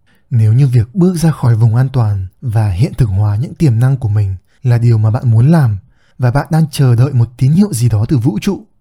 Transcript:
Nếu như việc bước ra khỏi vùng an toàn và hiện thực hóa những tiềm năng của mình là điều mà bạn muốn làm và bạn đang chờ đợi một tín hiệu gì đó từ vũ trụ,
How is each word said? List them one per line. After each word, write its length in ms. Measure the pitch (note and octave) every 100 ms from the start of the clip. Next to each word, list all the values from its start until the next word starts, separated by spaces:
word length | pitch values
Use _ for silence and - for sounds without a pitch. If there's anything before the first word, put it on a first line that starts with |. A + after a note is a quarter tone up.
| _ _ -
Nếu 220 | A#2 G#2+
như 140 | A#2+ C#3
việc 280 | B2 G#2
bước 220 | G3+ F3+ F3
ra 140 | E3
khỏi 260 | - B2 A2
vùng 200 | A#2 A2+
an 120 | C3+
toàn 380 | C3 A2 G2 F#2 -
và 300 | B2+ G#2+ G#2+
hiện 240 | F2 C3+
thực 120 | - A2+
hóa 300 | F#2+ G#2 G#2
những 180 | D3+
tiềm 240 | - D#3 A2+
năng 180 | B2+ C3+
của 120 | A2
mình 280 | G#2+ G2+ F#2 _ _
là 160 | B2 A#2+
điều 200 | A#2+ A2+
mà 120 | A2
bạn 200 | G#2+ B2
muốn 200 | A2+ C3+
làm 280 | E3+ B2 G2 - _ _ -
và 120 | B2
bạn 160 | C#3 -
đang 140 | D#3+ D#3+
chờ 240 | - C3
đợi 180 | A#2 C3+
một 160 | B2 A#2 -
tín 160 | C3
hiệu 200 | E3 G#3
gì 160 | B2 A#2+
đó 180 | G#2+ A2+
từ 100 | C#3
vũ 200 | A#2+ G#2
trụ, 260 | - F2+ - _